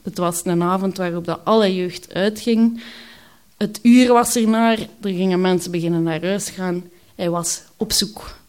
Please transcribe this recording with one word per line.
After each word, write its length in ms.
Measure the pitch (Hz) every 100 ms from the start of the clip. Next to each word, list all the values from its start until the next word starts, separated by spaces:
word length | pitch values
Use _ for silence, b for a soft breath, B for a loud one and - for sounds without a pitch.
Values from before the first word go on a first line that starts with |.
Het 160 | - 180
was 280 | 175 170 185
een 180 | 170
avond 340 | 175 190 190 185
waarop 280 | 180 170 170
dat 140 | 165
alle 320 | - 220 202 185
jeugd 380 | 180 175 -
uitging. 720 | - 202 214 - 226 226 233 B B B B B B B _
Het 220 | 208 -
uur 320 | 240 247 247
was 220 | 240 240 247
ernaar, 440 | 220 220 226 220
er 300 | - - 202
gingen 320 | 180 190 180
mensen 300 | 185 180 180
beginnen 320 | 175 170 170
naar 180 | 165 156
huis 280 | 175 196 -
gaan. 340 | - 185 175 180 b b -
Hij 140 | 175
was 320 | 175 170 - - _
op 140 | 220
zoek. 460 | - 202 - - -